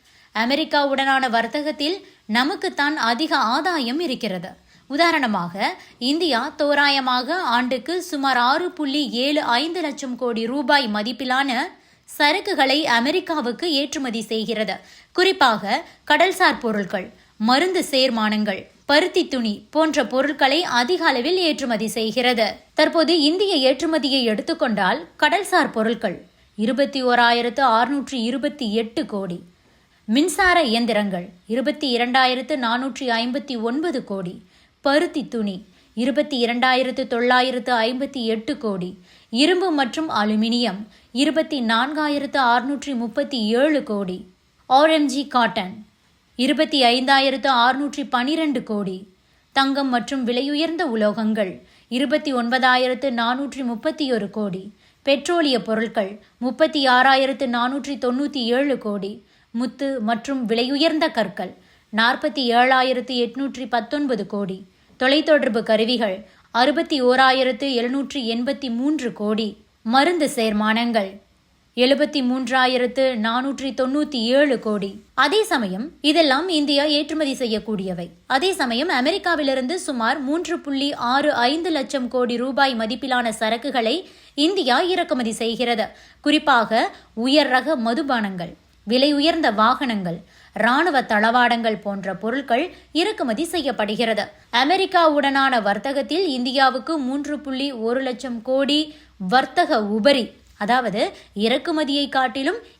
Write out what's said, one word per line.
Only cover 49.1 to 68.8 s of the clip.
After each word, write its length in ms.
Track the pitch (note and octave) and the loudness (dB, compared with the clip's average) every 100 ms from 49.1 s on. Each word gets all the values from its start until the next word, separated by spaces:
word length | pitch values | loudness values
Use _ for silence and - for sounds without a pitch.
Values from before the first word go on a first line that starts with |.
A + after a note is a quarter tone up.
| _ _ _ _ | _ _ _ _
தங்கம் 360 | - C4+ C#4 C#4 | -2 0 0 0
மற்றும் 380 | B3 - C#4 A#3+ | -2 -2 -4 -2
விலையுயர்ந்த 560 | A#3+ C#4 D4 D#4+ D#4+ | -2 -2 -2 -2 -2
உலோகங்கள் 800 | E4+ A3+ G#3 G#3 A3 A3 G3 - - _ - | -2 0 0 0 -2 -2 -4 -6 -18 _ -6
இருபத்தி 460 | B3 C#4 D4+ D4+ | -4 0 0 0
ஒன்பதாயிரத்து 760 | B3+ A#3 B3+ B3+ B3+ B3+ B3+ C#4 | -2 0 2 4 4 2 -2 -2
நானூற்றி 540 | A#3 A#3 B3+ C#4 C4 | -2 -2 -2 -4 -6
முப்பத்தி 480 | B3+ A3+ D#4 D#4 C#4+ | -6 -4 -4 -4 -2
ஒரு 180 | A#3 G3+ | -2 -4
கோடி, 420 | A3 G#3 F#3 G3+ - _ _ | -6 -6 -6 -10 -18 _ _
பெட்ரோலிய 540 | - C#4 C#4 F4 D4 A#3+ | 0 0 2 0 2 0
பொருட்கள் 640 | G3+ A3 A3+ - G3 G#3 _ - | 0 -2 -2 -2 -4 -6 _ -8
முப்பத்தி 480 | B3 B3+ D#4 D#4 C4+ | -4 2 2 2 4
ஆறாயிரத்து 600 | B3 C4+ C4+ C4+ B3+ C4+ | 6 6 6 4 0 -2
நானூற்றி 520 | A#3+ A#3+ C#4 C4+ C4 | 0 -2 -4 -6 -4
தொண்ணூத்தி 460 | B3 B3 C#4+ C#4+ | -2 -2 -2 -2
ஏழு 340 | A#3 B3 C#4+ B3+ | 0 2 2 -2
கோடி, 460 | A3 G3+ G3 A3+ - _ _ | -4 -6 -6 -10 -18 _ _
முத்து 500 | A3+ B3 - C#4 C4+ | -6 -6 -4 -6 -4
மற்றும் 480 | G#3+ A#3 B3+ C4+ A#3 | -2 -2 -2 -4 -2
விலையுயர்ந்த 640 | A3+ B3+ C#4 D#4+ D#4 D#4+ | 0 0 2 2 2 0
கற்கள் 440 | D#4 G3+ - F#3 - _ _ _ G#3+ | 0 -2 -4 -10 -12 _ _ _ 2
நாற்பத்தி 460 | A3+ B3+ D4+ C4 B3 | 2 2 -2 -2 2
ஏழாயிரத்து 800 | A#3 B3+ C4 C4 B3 B3 B3+ A#3 | 4 6 4 2 0 -2 -2 -2
எட்நூற்றி 420 | B3 C#4 A#3+ C4+ | -4 -6 -6 -4
பத்தொன்பது 580 | A#3+ A3+ D4 C#4+ A3+ F#3+ | -4 -2 -4 -2 -2 -4
கோடி, 380 | G#3 G3+ F#3+ - _ _ - | -6 -6 -8 -14 _ _ -2
தொலைத்தொடர்பு 640 | C4 D4 D#4 D4+ B3+ A3 | 2 2 4 4 2 0
கருவிகள் 640 | A3 A3 A3 B3 A3 F#3+ - _ _ | 2 2 2 0 -2 -4 -10 _ _
அறுபத்தி 520 | A3+ C4 D4+ E4 D4 | 0 2 2 0 0
ஓராயிரத்து 720 | B3 B3+ C4 C4 B3+ C4 C#4 | 2 6 6 4 2 -2 -2
எழுநூற்றி 400 | B3 A#3+ C4+ C4+ | -2 -2 -4 -6
எண்பத்தி 600 | C#4+ A3+ A#3 B3 C#4 C4 | -6 -4 -2 -2 -4 -4
மூன்று 380 | A#3 | -2